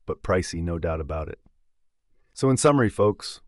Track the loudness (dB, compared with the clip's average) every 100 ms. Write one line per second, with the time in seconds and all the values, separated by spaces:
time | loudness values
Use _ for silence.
0 | -10 -8 -2 -2 -2 -6 -4 -4 -4 -6
1 | -6 -8 -10 -12 _ _ _ _ _ _
2 | _ _ _ -2 0 4 4 4 2 2
3 | 2 0 -6 -16